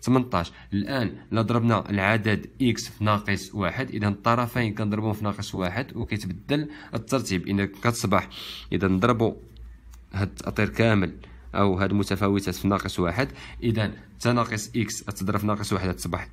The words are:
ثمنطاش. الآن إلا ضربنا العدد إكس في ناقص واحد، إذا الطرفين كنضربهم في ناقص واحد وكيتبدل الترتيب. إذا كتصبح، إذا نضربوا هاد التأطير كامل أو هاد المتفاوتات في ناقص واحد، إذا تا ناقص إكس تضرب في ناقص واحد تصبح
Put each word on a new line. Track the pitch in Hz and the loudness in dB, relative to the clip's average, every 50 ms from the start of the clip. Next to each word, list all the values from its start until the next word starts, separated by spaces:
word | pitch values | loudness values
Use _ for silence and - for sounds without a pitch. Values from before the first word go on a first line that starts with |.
ثمنطاش. | - 117 127 131 123 127 - 87 85 - - - - - | 0 4 4 4 4 2 0 0 -2 -2 -6 -16 -10 -4
الآن | 98 101 101 - 135 131 110 92 - - - - | -2 -2 -2 0 0 0 0 -2 -4 -8 -8 -2
إلا | - 110 | 0 0
ضربنا | 110 104 117 120 113 117 113 95 - - | 2 2 2 4 4 4 4 2 2 0
العدد | 101 98 95 101 113 107 101 110 101 90 - - - - | 0 2 4 4 2 4 2 2 0 0 -2 -8 -4 0
إكس | 135 120 107 - - - | 0 2 2 0 -4 -10
في | - - 104 | -6 0 2
ناقص | 107 104 101 104 104 98 90 - - - | 2 2 2 2 0 -2 -2 -4 -6 -2
واحد، | 104 95 85 - 117 135 123 | -2 -2 0 0 -2 -6 -4
إذا | - 110 107 104 | -2 0 0 0
الطرفين | 98 - - 117 117 123 120 117 - 127 117 107 101 | 0 2 2 2 4 4 2 0 0 0 0 0 0
كنضربهم | - 110 101 107 107 110 110 | -2 -2 0 0 0 0 -2
في | 101 - 101 | -2 0 -2
ناقص | 101 95 - 101 - - | -2 -2 -4 -6 -6 -4
واحد | 92 90 90 92 117 131 - - | -2 -2 -2 -2 -4 -6 -6 -6
وكيتبدل | 117 117 - 110 101 - 90 85 - - - 143 151 151 143 - - - - - | -8 -4 -4 -4 -4 -4 -6 -8 -8 -4 -2 -2 0 -2 -4 -8 -14 -14 -8 -8
الترتيب. | 117 - - 135 131 - - 95 87 - | -8 -4 -2 -2 -2 0 0 -2 -2 0
إذا | - 98 98 98 | 0 2 2 2
كتصبح، | 92 - - - 120 117 - - 98 98 92 - - - - - - - - - - | 0 -2 -2 -2 -2 0 0 2 2 2 2 2 -2 -10 -14 -12 -12 -12 -14 -6 -4
إذا | - 90 98 92 | -2 0 2 2
نضربوا | 95 92 107 117 120 110 117 98 - - - - - - - - - - - - - - - - | 4 4 4 4 4 4 2 0 0 -4 -12 -20 -18 -18 -18 -18 -18 -20 -20 -20 -20 -20 -18 -8
هاد | - 95 101 - | -2 -2 -2 -2
التأطير | - - - 101 - 113 104 - | -4 -8 -8 -4 0 0 0 0
كامل | - - 113 113 110 101 90 80 - - - - - - - - - | 2 4 4 6 6 4 4 2 -2 -8 -16 -18 -20 -20 -16 -4 0
أو | 98 101 101 92 92 | 2 4 4 4 2
هاد | 98 95 | 2 2
المتفاوتات | 101 101 98 - 98 92 101 98 101 98 98 92 87 | 2 2 2 2 2 2 2 4 4 2 0 -2 -4
في | - - 98 | 0 2 2
ناقص | 101 92 - 95 - - | 2 2 0 -2 0 0
واحد، | 90 85 85 117 135 131 - - - - - - | 0 2 2 0 -2 -2 -4 -12 -16 -16 -12 -2
إذا | - 120 107 110 104 92 - - - - - - | -2 0 2 2 0 -2 -4 -8 -16 -20 -14 -2
تا | - 120 | 0 2
ناقص | 120 120 113 - 113 107 - - - | 4 4 2 0 -2 -4 -6 -4 -2
إكس | 120 107 104 - - - | -2 -2 -2 -4 -8 -8
تضرب | - 101 - 98 95 101 101 | -10 -8 -4 -2 0 0 0
في | 104 | 0
ناقص | 107 104 104 104 - | 0 0 -2 -2 -2
واحد | 104 92 90 92 85 | -2 0 0 0 -2
تصبح | - - 85 - 90 - - | -2 -4 -4 -4 -4 -6 -6